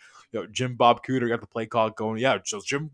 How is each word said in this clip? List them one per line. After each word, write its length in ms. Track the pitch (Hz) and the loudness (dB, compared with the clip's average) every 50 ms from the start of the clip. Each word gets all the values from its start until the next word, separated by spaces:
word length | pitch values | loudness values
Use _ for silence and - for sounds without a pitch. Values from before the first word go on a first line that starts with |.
| - - - - - _ | -20 -20 -20 -20 -18 _
"Yo, 140 | - 107 85 | -8 -8 -8
Jim 300 | 107 104 131 127 127 123 | -6 -4 -4 -4 -4 2
Bob 280 | 117 127 120 120 - - | 6 6 6 6 4 0
Cooter 240 | - 131 127 117 | -2 -2 0 0
got 140 | 117 117 117 | 0 -2 -4
the 60 | - | -6
play 180 | - _ 117 113 | -8 _ -8 -8
call 240 | - - 117 110 110 | -2 0 0 0 0
going. 300 | 110 - 107 110 110 110 | -2 -4 -4 -4 -2 0
Yeah, 180 | 127 135 - 95 - | 0 0 0 0 -2
so 160 | - 110 101 - | -8 -10 -8 -6
Jim 280 | - 139 143 156 147 | -6 -4 -4 -6 -8